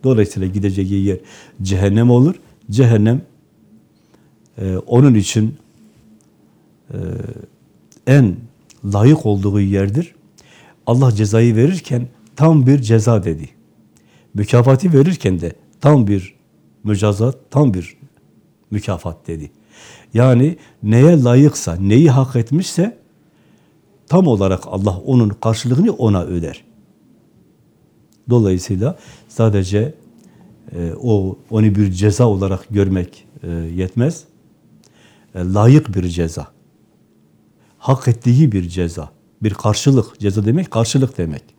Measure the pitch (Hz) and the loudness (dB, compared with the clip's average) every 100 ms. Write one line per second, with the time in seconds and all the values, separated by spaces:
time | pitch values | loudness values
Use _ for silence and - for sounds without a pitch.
0 | 131 120 101 - 92 101 98 95 95 98 | 0 0 0 -2 -6 -4 -4 -4 -4 -2
1 | 98 92 - - - _ 95 95 101 101 | -2 -4 -10 -20 -20 _ -6 -2 0 2
2 | 117 120 139 190 _ _ - 107 127 113 | 2 4 2 -2 _ _ -8 0 2 4
3 | 107 127 - _ _ _ _ _ _ _ | 2 -2 -6 _ _ _ _ _ _ _
4 | _ _ _ _ _ - 98 92 - 120 | _ _ _ _ _ -10 -6 -6 0 4
5 | 139 113 95 113 107 143 _ _ _ _ | 6 4 0 -2 -4 -6 _ _ _ _
6 | _ _ _ _ _ _ _ _ _ 92 | _ _ _ _ _ _ _ _ _ -12
7 | 90 90 - - - _ _ _ _ _ | -10 -10 -12 -14 -20 _ _ _ _ _
8 | - 139 117 87 - _ _ _ 104 101 | 2 4 4 -2 -12 _ _ _ -6 2
9 | 113 156 110 101 101 101 98 98 98 113 | 4 4 0 -2 -2 -2 0 0 -2 -4
10 | 175 _ _ _ _ _ _ _ - 120 | -6 _ _ _ _ _ _ _ -2 2
11 | 131 104 107 113 120 110 139 185 - 120 | 2 2 0 2 2 2 0 -2 -6 -8
12 | 127 _ _ - 156 156 127 143 110 113 | -8 _ _ 0 4 4 4 2 2 0
13 | 107 113 87 78 73 _ _ _ _ _ | 2 0 -2 -8 -10 _ _ _ _ _
14 | _ _ _ - 101 120 120 131 190 147 | _ _ _ -8 0 2 4 2 4 2
15 | 180 180 101 92 82 - _ _ 143 147 | 2 0 -4 -4 -6 -12 _ _ 2 2
16 | 104 101 92 _ _ _ _ _ 104 101 | 2 -2 -4 _ _ _ _ _ -4 -2
17 | 104 101 120 127 _ 135 143 92 82 _ | 0 0 -2 -4 _ 0 0 0 -8 _
18 | - _ _ _ _ _ _ 104 - 90 | -20 _ _ _ _ _ _ -8 -6 -8
19 | 87 82 - 82 73 _ _ _ - - | -8 -12 -14 -14 -14 _ _ _ -20 -20
20 | _ 110 127 123 143 175 _ _ 104 117 | _ 2 4 4 2 -2 _ _ 0 4
21 | 147 170 123 123 143 - - 85 98 113 | 6 6 4 4 4 2 -8 -4 2 4
22 | 160 131 131 120 113 151 190 - 196 - | 4 2 0 -4 -2 -4 -4 -4 -4 -4
23 | _ _ _ _ _ _ _ _ _ _ | _ _ _ _ _ _ _ _ _ _
24 | _ 165 180 107 98 90 - 101 101 92 | _ 2 2 2 0 -4 -6 -4 -4 -4
25 | - 127 107 101 113 113 120 127 214 - | -2 0 0 -2 -4 -4 -2 -2 -2 0
26 | 113 98 85 90 78 - _ _ _ _ | -2 -2 -2 -6 -8 -12 _ _ _ _
27 | _ _ _ _ _ _ _ _ _ _ | _ _ _ _ _ _ _ _ _ _
28 | _ _ - 120 101 92 - 92 117 180 | _ _ 0 0 2 -2 -4 -6 -6 -8
29 | - - _ - 113 101 90 101 127 - | -20 -20 _ -2 0 0 -2 -2 -4 -8
30 | _ _ _ _ - _ - 85 85 - | _ _ _ _ -20 _ -18 -10 -10 -8
31 | 123 104 95 95 _ 110 107 101 104 90 | -2 -2 -2 -10 _ 0 0 2 -2 0
32 | 104 95 120 95 95 95 - 104 98 95 | -2 2 0 0 -4 -6 -6 -2 -2 -2
33 | 90 - _ - 85 85 82 87 92 - | -6 -12 _ -18 -12 -10 -8 -8 -8 -4
34 | 131 170 _ _ _ _ _ _ _ _ | -4 -4 _ _ _ _ _ _ _ _
35 | _ _ _ 90 90 98 110 147 151 92 | _ _ _ -10 -4 2 6 6 4 -6
36 | 90 85 82 - 73 _ _ _ _ _ | -4 -4 -6 -6 -16 _ _ _ _ _
37 | _ _ _ _ _ _ _ _ - 131 | _ _ _ _ _ _ _ _ -2 -2
38 | - 113 127 123 156 101 87 87 85 85 | 0 -2 0 2 2 0 -6 -6 -6 -8
39 | 76 _ _ _ 107 101 107 104 143 131 | -18 _ _ _ -6 -2 -2 0 2 2
40 | - - 101 101 101 143 180 110 113 139 | 0 -4 -4 -2 -2 -2 -2 -4 -2 -2
41 | 131 - 85 73 _ | -2 -4 -8 -10 _